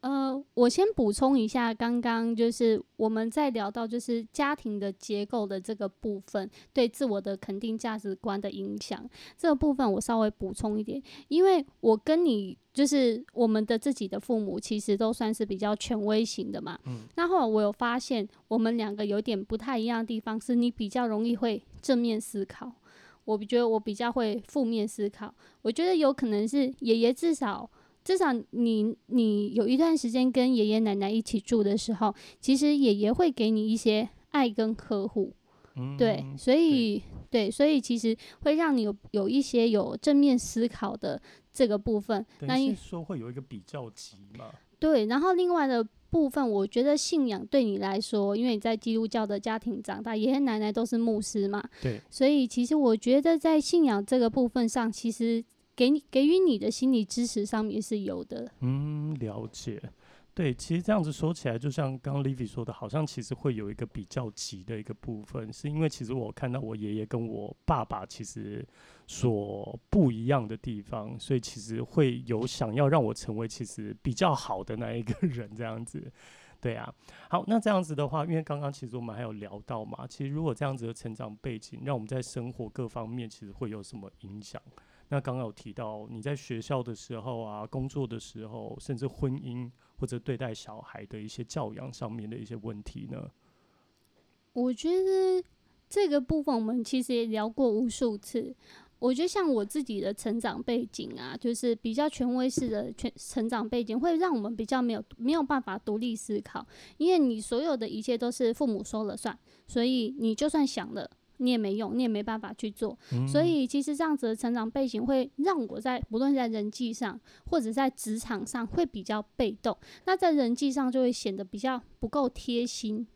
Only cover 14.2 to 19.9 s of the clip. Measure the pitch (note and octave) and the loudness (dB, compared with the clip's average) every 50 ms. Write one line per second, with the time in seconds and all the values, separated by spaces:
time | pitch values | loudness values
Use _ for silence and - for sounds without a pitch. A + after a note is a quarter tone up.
14.2 | - - B3 A3 G#3 G3 F3+ G#3+ - - A3+ G#3 - - G3+ G3 A3 A3 A#3+ - | -2 0 0 0 0 -2 -4 -6 -4 -2 -4 -2 2 2 2 4 4 0 2 0
15.2 | A3+ G#3+ A3 - A3 G#3 G3+ F#3 G#3+ G#3 G#3+ G#3 - - A#3+ G#3+ G3+ G#3+ G#3+ G#3+ | 0 -2 0 -2 -2 -4 -2 -2 0 0 0 -2 -2 -4 -2 -2 2 2 2 2
16.2 | A3+ A3 - - F#3+ G#3+ G3 - A3 - - - _ C3+ B2 A2+ A2 - _ - | 2 0 -2 -6 -6 -6 -6 -8 -8 -8 -10 -10 _ -10 -10 -10 -10 -10 _ -2
17.2 | E4+ F4 F#4 F4+ C4 A3+ G#3+ G#3+ G#3 G3+ G#3 _ B3 A#3+ A#3+ B3+ - - C4 A3+ | 0 4 4 4 4 4 4 4 4 2 0 _ -2 0 0 -2 -2 -2 -2 -2
18.2 | G3+ - - _ _ _ A3 A3+ A3 A3 A#3 A#3 G#3+ G#3 G3+ G#3+ G#3+ G#3 G3+ G#3 | -2 -4 -8 _ _ _ 0 2 2 2 2 0 -2 -2 -4 -4 -2 0 0 0
19.2 | G#3+ - A3 F#3+ G3+ _ A3 A3 A3 C4 C4 A3+ A3 A#3 | 0 0 -2 -2 -2 _ -6 -6 -4 -2 -2 -2 0 0